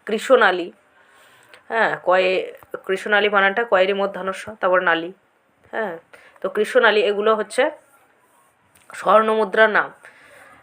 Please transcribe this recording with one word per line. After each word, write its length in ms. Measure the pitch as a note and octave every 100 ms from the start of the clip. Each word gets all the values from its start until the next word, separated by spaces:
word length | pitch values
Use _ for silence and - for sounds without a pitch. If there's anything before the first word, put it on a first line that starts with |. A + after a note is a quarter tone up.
| -
কৃষ্ণালী, 640 | G#3 - B3 G3+ F3+ F3 - _ _ _ _ _ _ _ - -
হ্যাঁ, 280 | A3+ F3+ D3+
কয়ে-, 760 | - F#3 F#3 F#3 - - - - -
কৃষ্ণালী 420 | F#3+ G#3 G3+ G#3
বানানটা 360 | G3+ G3 G3
কয়েরই 280 | A#3 F#3+ F#3+
মধ্যাহ্নস্ব, 640 | G3 G3 F#3 F#3+ F#3 G#3 A3
তারপর 200 | F#3+ F3+
নালী, 320 | F3+ E3 E3+ F#3+ _ _ _ _ -
হ্যাঁ। 280 | A3 G#3 E3 _ - - -
তো 80 | F#3+
কৃষ্ণালী, 520 | G#3 G#3+ B3+ A3+ G#3
এগুলো 340 | G3 G#3 G#3+
হচ্ছে 360 | G#3+ G#3 - D4+ D4+ _ _ _ _ _ _ _ _ _ _ _
স্বর্ণ 400 | - F3 G#3+ A3
মুদ্রার 360 | A3 G3+ G#3+ G#3+
নাম। 220 | F#3+ C#3 - - _ - - - -